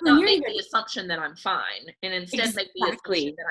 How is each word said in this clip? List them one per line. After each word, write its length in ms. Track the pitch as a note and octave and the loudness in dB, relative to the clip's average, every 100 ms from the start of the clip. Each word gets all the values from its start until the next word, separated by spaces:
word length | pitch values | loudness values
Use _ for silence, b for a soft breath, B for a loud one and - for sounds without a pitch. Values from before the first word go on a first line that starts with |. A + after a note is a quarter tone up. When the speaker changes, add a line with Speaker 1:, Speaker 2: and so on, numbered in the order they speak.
Speaker 1:
me 20 | E4 | 6
Speaker 2:
go 60 | |
Speaker 1:
not 60 | D4 | 6
Speaker 2:
near 80 | G4 | 8
Speaker 1:
make 100 | G4 | 4
Speaker 2:
anybody. 180 | B3+ | 2
Speaker 1:
the 60 | G#3+ | -6
assumption 480 | - A3 A3 A#3 F3+ | -2 -4 -2 -8 -4
that 100 | E3 | -4
I'm 180 | D3+ E3 | -6 -6
fine, 540 | G3 F3 F#2+ G2 D#3 - | -4 -2 -4 -8 -14 -10
and 100 | F#3+ | -6
instead 400 | F#3 F3+ A#3+ A#3 G#3 | -6 -4 -2 0 -2
make 160 | G3 F#3 | -6 -2
the 100 | G3+ | -2
Speaker 2:
Exactly. 320 | - - F3+ | -2 -2 0
Speaker 1:
assumption 180 | D3 D#3 | 0 -4
that 80 | E3 | -8